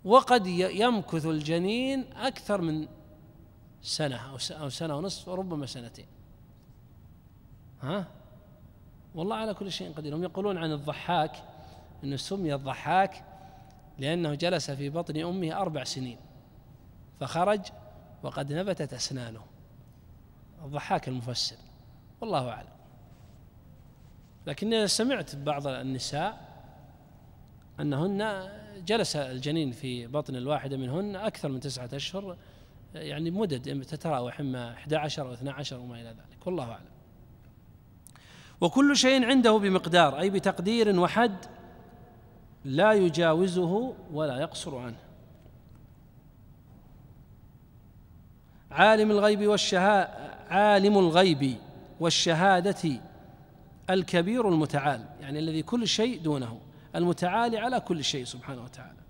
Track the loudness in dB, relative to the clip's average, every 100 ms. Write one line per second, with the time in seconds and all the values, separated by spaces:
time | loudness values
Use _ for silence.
0 | 8 6 8 2 4 0 0 2 2 2
1 | -2 -2 0 -2 0 0 0 0 -2 -4
2 | -6 -4 -4 -4 -4 -2 0 -2 -6 -14
3 | -20 -20 -20 -20 -20 -20 -20 -16 -8 -4
4 | -4 -4 -10 -10 -10 -8 -10 -6 -4 -4
5 | -4 -8 -8 -8 -6 -6 -8 -10 -14 -18
6 | -20 -20 -20 -20 -20 -20 -20 -20 -20 -20
7 | -20 -20 -20 -20 -20 -20 -20 -12 -6 -6
8 | -8 -16 -20 -20 -20 -20 -20 -20 -20 -20
9 | -16 -8 -6 -4 -6 -6 -8 -8 -10 -10
10 | -8 -6 -6 -4 -4 -2 -4 -4 -6 -6
11 | -2 0 0 -4 -18 -20 -20 -20 -20 -12
12 | -8 -6 -6 -4 -2 -4 -4 -6 0 2
13 | 2 -2 -20 -20 -20 -20 -20 -20 -20 -8
14 | -4 -2 -2 -2 0 -2 -4 -6 -6 -6
15 | -4 -6 -4 -4 -4 -2 -4 -4 -6 -8
16 | -8 -12 -20 -20 -20 -20 -20 -20 -20 -20
17 | -20 -12 -6 0 2 0 -4 -18 -20 -20
18 | -20 -12 -10 -8 -6 -4 -4 -4 -6 -6
19 | -6 -6 -10 -14 -20 -20 -20 -20 -20 -20
20 | -20 -20 -20 -20 -20 -18 -8 -8 -2 -2
21 | -2 -6 -6 -4 -6 -8 -20 -20 -20 -20
22 | -20 -12 -4 -4 -4 -10 -16 -20 -20 -20
23 | -20 -20 -20 -20 -20 -20 -20 -20 -20 -20
24 | -20 -20 -20 -16 -10 -4 0 2 2 2
25 | 0 0 -4 -6 -4 -2 -4 -6 -4 -4
26 | -4 -4 -4 -6 -20 -20 -20 -20 -20 -20
27 | -20 -20 -20 -20 -20 -20 -20 -6 -2 0
28 | -2 -2 -4 -6 -10 -16 -18 -14 -2 0
29 | 0 -2 -4 -4 -2 0 -2 -4 -8 -8
30 | -4 -6 -4 -6 -2 -2 -2 -6 -4 -4
31 | -4 -4 -6 -4 -6 -4 -6 -8 -10 -8
32 | -8 -8 -10 -14 -18 -20 -20 -20 -18 -14
33 | -10 -6 -4 -2 -2 -2 -4 -8 -8 -8
34 | -2 -2 -4 -4 -6 -4 -8 -12 -2 -2
35 | -2 -6 -8 -8 -8 -8 -10 -10 -12 -14
36 | -16 -18 -20 -10 -6 -4 -6 -12 -18 -20
37 | -20 -20 -20 -20 -20 -20 -20 -20 -20 -20
38 | -20 -20 -20 -20 -20 -2 2 6 6 6
39 | 6 6 6 6 8 6 4 2 6 6
40 | 6 4 0 2 0 0 0 4 4 4
41 | 4 4 2 0 -14 -20 -20 -20 -20 -20
42 | -20 -20 -20 -20 -20 -14 -2 4 6 8
43 | 4 4 4 4 2 2 2 0 -2 -8
44 | -10 -4 -2 -2 -4 -6 -10 -8 -10 -12
45 | -18 -20 -20 -20 -20 -20 -20 -20 -20 -20
46 | -20 -20 -20 -20 -20 -20 -20 -20 -20 -20
47 | -20 -20 -20 -20 -20 -20 -20 -20 -20 -20
48 | -20 -20 -20 -20 -20 -20 -6 6 8 8
49 | 6 6 4 4 2 2 2 4 6 4
50 | 2 -6 -14 -16 0 4 6 8 8 6
51 | 6 6 6 4 0 -2 -12 -20 -20 -2
52 | 0 2 2 4 6 6 2 0 -2 -2
53 | -8 -20 -20 -20 -20 -20 -20 -14 0 0
54 | 2 2 2 2 4 4 4 2 0 -2
55 | -8 -14 -8 -4 -2 -4 -2 -2 0 0
56 | 0 0 -2 0 -2 -10 -16 -20 -8 0
57 | 0 2 0 2 0 0 0 -2 -2 -2
58 | -2 -4 -8 -12 -12 -12 -14 -18 -20 -20